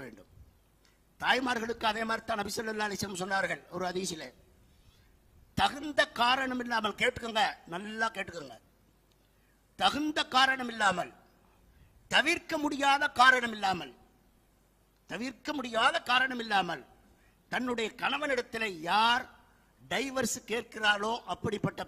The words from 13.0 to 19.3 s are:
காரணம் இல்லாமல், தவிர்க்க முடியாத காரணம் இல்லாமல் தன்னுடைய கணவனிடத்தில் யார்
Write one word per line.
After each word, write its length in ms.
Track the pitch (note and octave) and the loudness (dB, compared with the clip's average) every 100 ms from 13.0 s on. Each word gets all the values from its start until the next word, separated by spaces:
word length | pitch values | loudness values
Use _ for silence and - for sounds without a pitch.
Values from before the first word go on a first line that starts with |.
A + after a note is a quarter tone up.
| D4 C4 | 4 6
காரணம் 340 | B3+ B3+ A#3+ G#3+ | 8 8 4 -2
இல்லாமல், 380 | G3+ F3+ C#3 - - _ _ _ _ _ _ _ _ _ - | 0 0 -4 -16 -20 _ _ _ _ _ _ _ _ _ -12
தவிர்க்க 360 | E3+ B3+ - - D4 | -8 -8 -8 -6 -6
முடியாத 380 | B3 A3+ B3+ E4 - | -2 2 4 4 2
காரணம் 320 | B3+ C4 B3 | 4 4 -2
இல்லாமல் 400 | A3+ G3+ F3+ D3+ A#2 - _ _ _ _ - | 0 2 2 -4 -10 -20 _ _ _ _ -6
தன்னுடைய 360 | G3+ B3 A#3 A3 - | -4 -2 -2 -2 -2
கணவனிடத்தில் 680 | G3+ C#4 D4 B3+ - A3+ A3 F3 E3 | -2 0 0 -2 -2 -4 -4 -4 0
யார் 340 | G3+ A3+ A#3+ B3 | 4 4 2 -2